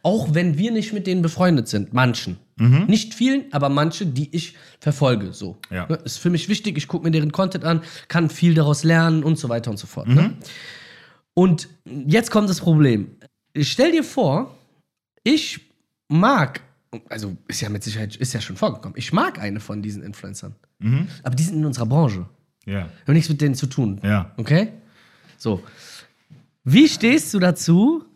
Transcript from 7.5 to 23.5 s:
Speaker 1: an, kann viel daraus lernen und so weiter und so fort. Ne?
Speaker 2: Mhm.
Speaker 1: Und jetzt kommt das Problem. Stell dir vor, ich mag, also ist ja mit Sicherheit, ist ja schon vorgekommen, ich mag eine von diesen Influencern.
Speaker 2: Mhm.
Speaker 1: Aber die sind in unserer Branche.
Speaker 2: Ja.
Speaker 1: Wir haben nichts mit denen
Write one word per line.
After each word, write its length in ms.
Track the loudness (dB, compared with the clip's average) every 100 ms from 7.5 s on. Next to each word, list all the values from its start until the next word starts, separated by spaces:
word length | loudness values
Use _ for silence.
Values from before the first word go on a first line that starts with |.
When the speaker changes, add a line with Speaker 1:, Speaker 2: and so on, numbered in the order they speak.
| -2 -2
Speaker 1:
an, 160 | -2 -4 -20 -4
kann 220 | 0 0
viel 240 | 2 2
daraus 320 | 4 2 2 4
lernen 360 | 4 4 2
und 160 | 0 -2
so 120 | -2
weiter 200 | -4 -4
und 80 | -8
so 80 | -10
fort. 220 | -8 4
Ne? 140 | 4
Speaker 2:
Mhm. 120 | 4 -2 -18 -20 -20 -20 -20 -20 -20 _ _
Speaker 1:
Und 340 | 2 4 2 -4 -20 -14 -8 0
jetzt 260 | 0 2
kommt 180 | 0 0
das 120 | 0
Problem. 500 | 2 4 4 4 -2 -14 -20 _ _ -4
Stell 320 | -4 2 2
dir 120 | 2 0
vor, 500 | -2 0 0 -4 -14 _ _ _ _ _ _ 0
ich 340 | 0 -2 -12 _ _ _ _ _
mag, 540 | 2 4 4 0 -4 _ _ _ -20 _
also 260 | -10 -10 -10 -10
ist 100 | -8
ja 80 | -6
mit 160 | -6
Sicherheit, 320 | -6 -8 -8 -6
ist 180 | -6
ja 60 | -6
schon 160 | -8 -4
vorgekommen, 420 | -4 -4 -12 -12
ich 140 | -2
mag 280 | 0 0 -4
eine 180 | -8 -8
von 220 | -10 -10
diesen 220 | -8 -10
Influencern. 520 | -14 -16 -16 -16 -16 -20 _ _
Speaker 2:
Mhm. 280 | -2 0 -2 -6
Speaker 1:
Aber 120 | -4 -2
die 80 |
sind 140 | 0 0
in 80 | -2
unserer 200 | -2 0
Branche. 400 | 2 2 -2 -10 _ _ _ -8
Speaker 2:
Ja. 80 |
Speaker 1:
Wir 60 | -6 -8 -8 2
haben 60 |
nichts 160 | 2 2
mit 120 | 0
denen 140 | 0